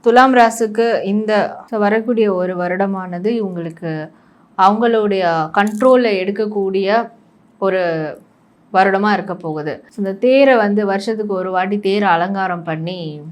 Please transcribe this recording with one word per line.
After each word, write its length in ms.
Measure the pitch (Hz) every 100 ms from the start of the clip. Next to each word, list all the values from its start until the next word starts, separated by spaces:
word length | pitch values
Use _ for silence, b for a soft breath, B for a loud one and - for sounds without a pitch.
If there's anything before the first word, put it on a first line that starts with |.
துலாம் 360 | 240 240 262 254
ராசிக்கு 640 | 226 226 226 214 233 208
இந்த 540 | 196 208 214 214 175 - -
வரக்கூடிய 640 | 220 202 220 226 226 208
ஒரு 220 | 185 180 180
வருடமானது 840 | 175 185 196 190 185 175 196 233
இவங்களுக்கு 720 | 196 175 165 160 170 156 156 b b b b -
அவங்களுடைய 920 | 190 214 233 220 208 196 180 165 160 202
கண்ட்ரோல்ல 480 | 202 220 254 254 240
எடுக்கக்கூடிய 1040 | 196 185 208 214 208 190 190 196 220 - - _ _ _ _
ஒரு 200 | 190 185 175 160 156 - _ _ _ _ _
வருடமா 400 | 190 196 196 208
இருக்க 220 | 196 185
போகுது. 500 | 170 165 156 151 - -
So, 80 | -
இந்த 160 | 196
தேரை 440 | 196 247 262 277 247
வந்து 300 | 208 208 202
வருஷத்துக்கு 480 | 196 202 220 208
ஒரு 160 | 190 185
வாட்டி 280 | 185 190 208
தேரை 300 | 196 202 202
அலங்காரம் 540 | 170 180 196 190 175
பண்ணி 580 | 165 160 165 185 160 151 151